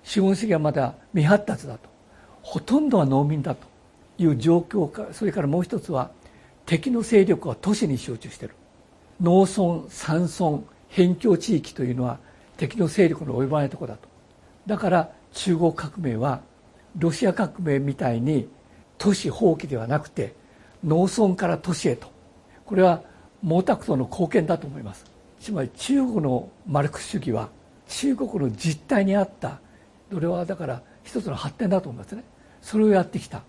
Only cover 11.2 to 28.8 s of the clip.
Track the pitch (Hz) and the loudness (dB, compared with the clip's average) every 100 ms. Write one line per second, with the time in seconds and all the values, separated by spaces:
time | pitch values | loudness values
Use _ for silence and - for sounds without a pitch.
11.2 | 233 180 - 165 - - 123 123 123 120 | 2 2 2 -2 -2 -6 -4 -2 -4 -6
12.2 | - - - - 131 233 165 - 170 160 | -14 -20 -20 -6 -6 0 0 4 2 2
13.2 | 147 117 135 151 139 - 123 107 - - | -4 -2 0 0 -2 -4 -12 -12 -20 -20
14.2 | _ _ _ _ - 208 214 175 160 - | _ _ _ _ -6 -2 2 2 0 -10
15.2 | _ - - 165 170 165 151 - 147 110 | _ -6 0 2 2 0 -10 -6 -4 -2
16.2 | 135 127 - _ _ - _ 170 165 - | -2 -4 -10 _ _ -20 _ -2 -2 2
17.2 | 214 180 190 - 165 139 143 139 139 117 | 0 0 -4 -4 -2 0 0 -2 -2 0
18.2 | 131 147 - - _ - _ _ 202 190 | 0 0 -2 -14 _ -20 _ _ 0 2
19.2 | 175 - 214 160 147 127 113 147 - - | -2 2 2 2 -4 -6 -2 -4 -4 -8
20.2 | 104 - _ - - - 160 160 185 - | -8 -10 _ -20 -20 -8 0 2 2 4
21.2 | 208 180 180 160 - 160 160 120 - - | 2 2 -2 -2 -4 -2 -2 -2 -8 -20
22.2 | - - _ - - 185 185 165 - - | -20 -20 _ -20 -4 4 4 4 -4 -20
23.2 | - _ 170 170 185 220 - 143 123 - | -20 _ 0 0 2 -2 0 -2 -2 -2
24.2 | 165 220 160 165 147 143 107 - - - | 0 0 0 -2 -4 -12 -14 -14 -20 -20
25.2 | _ _ - 190 127 - - 277 254 214 | _ _ -8 -6 -6 -8 0 0 2 0
26.2 | 147 123 - - - 143 143 - - 190 | 0 -2 -4 -16 -4 -2 -2 -6 -8 -6
27.2 | 131 110 110 - _ - - - 277 254 | -2 -4 -6 -14 _ -20 -14 -4 -2 -2
28.2 | 254 196 135 107 165 151 | -4 -2 -4 -2 -4 -4